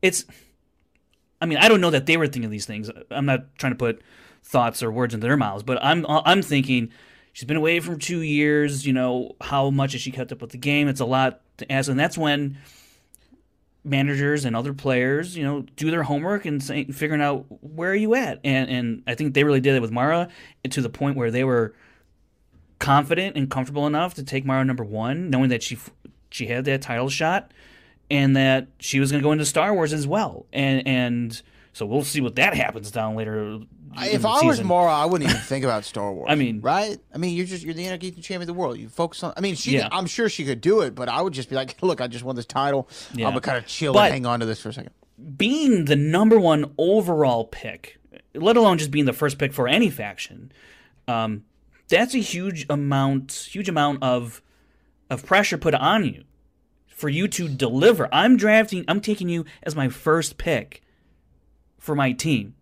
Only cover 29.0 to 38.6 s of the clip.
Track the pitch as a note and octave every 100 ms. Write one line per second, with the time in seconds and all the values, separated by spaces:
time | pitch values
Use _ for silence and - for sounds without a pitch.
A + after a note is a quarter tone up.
29 | C3+ D3 C#3+ D3+ D3 D#3+ F3+ G3+ D#3 D#3
30 | C#3 F#3+ F#3 - - - C#3 C3+ C3+ B2+
31 | B2 A#2+ A#2+ A2+ - _ _ - G#2 C3
32 | C#3+ D3+ B2+ A2+ F3+ - G#2 A2 G#2 A#2+
33 | A2 A2 A2 G#2+ G#2 G#2+ A2 - - -
34 | G3 G#3+ A3 B3+ D#4+ B3+ F#3+ F3 F3 D3+
35 | D#3 F3+ C3+ A2+ G#2 C3+ C3 A2 G#2 -
36 | G2+ F#2 C#2+ D3+ B2+ G#2+ B2 F3 G#3+ G3+
37 | _ - F3+ E3+ F3+ F#3 E3 E3 F#3 F#3
38 | F#3 F3 E3 F#3 E3+ F3